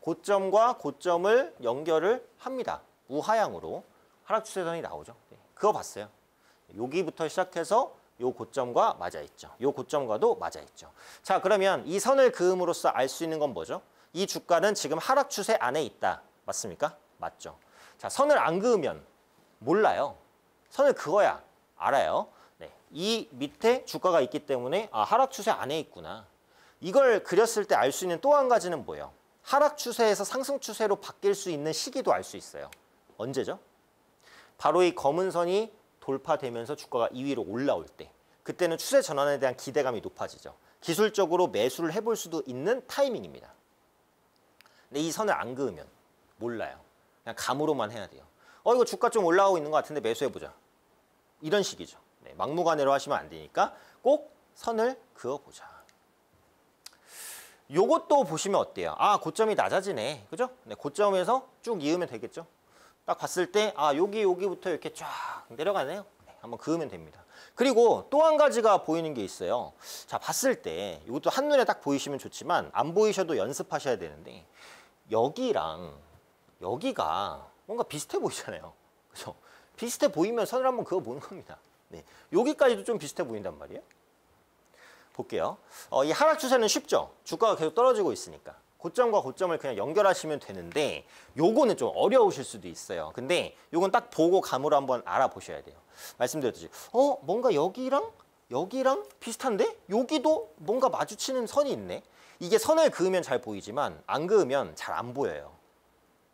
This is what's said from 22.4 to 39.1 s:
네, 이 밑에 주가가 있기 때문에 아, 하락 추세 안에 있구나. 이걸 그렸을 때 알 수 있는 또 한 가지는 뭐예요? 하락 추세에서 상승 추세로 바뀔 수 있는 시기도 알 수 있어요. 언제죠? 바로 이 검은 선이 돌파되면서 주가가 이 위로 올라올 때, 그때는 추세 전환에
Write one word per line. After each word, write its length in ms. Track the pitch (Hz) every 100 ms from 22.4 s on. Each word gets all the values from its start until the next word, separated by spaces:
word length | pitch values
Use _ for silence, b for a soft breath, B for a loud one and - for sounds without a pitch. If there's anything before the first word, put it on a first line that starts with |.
| b _
네, 160 | 82 - _
이 360 | 147 196 226 -
밑에 520 | 123 139 - 226 254
주가가 380 | - 160 185 170
있기 240 | 131 147 -
때문에 420 | 131 123 175 220
아, 120 | 110
하락 280 | 104 220 262
추세 200 | - 208
안에 280 | 120 117 156
있구나. 460 | 139 - 80 104 98 _ _ b b b
이걸 440 | 170 214 269 208
그렸을 420 | - 180 226 214 196
때 80 |
알 180 | 139 127
수 120 | 139
있는 160 | 185 165
또 120 | 269
한 140 | 294 254
가지는 380 | 233 175 160 104
뭐예요? 260 | 76 69 - _ _
하락 340 | - 277 294 294
추세에서 480 | 240 233 226 196
상승 360 | 196 254 269 277
추세로 360 | - 214 220 196
바뀔 380 | - - 202
수 160 | 196 185
있는 240 | 151 151
시기도 400 | - - 262 240
알 100 | 104
수 140 | 95 98
있어요. 320 | - 73 71 - _ _ _ -
언제죠? 400 | 117 139 110 185 _ _ _ _ _ _ B B B _
바로 260 | 147 160
이 120 | 180
검은 360 | 170 139 156 190
선이 400 | 165 175 190 220 - _ _
돌파되면서 760 | - 135 160 151 131 117 117
주가가 360 | 143 - 127 117
이 120 | 123
위로 180 | 135 127
올라올 440 | 90 110 139 98 76
때, 240 | - - _ b b
그때는 360 | - 220 175 165
추세 240 | - 269
전환에 360 | -